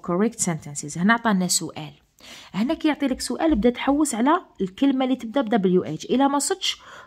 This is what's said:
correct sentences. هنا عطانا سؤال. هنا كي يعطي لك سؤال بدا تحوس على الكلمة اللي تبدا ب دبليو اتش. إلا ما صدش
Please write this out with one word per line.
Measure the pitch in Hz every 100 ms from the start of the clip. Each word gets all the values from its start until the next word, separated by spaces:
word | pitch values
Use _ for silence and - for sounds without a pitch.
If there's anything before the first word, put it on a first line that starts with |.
| -
correct | 175 220 240 -
sentences. | 165 151 143 147 165
هنا | 185
عطانا | 233 233 196 180
سؤال. | - 160 - 151 147 _ _ - - -
هنا | 180 233
كي | 320 311
يعطي | 285 277
لك | 247
سؤال | - - 330 247
بدا | 233
تحوس | 240 - 285 302 214
على | 254 349 359 -
الكلمة | 190 185 277 269 262
اللي | 254
تبدا | 233 247
ب | 226
دبليو | 233 190 180
اتش. | 117 156 -
إلا | 247 277
ما | 285
صدش | - 381 - - - -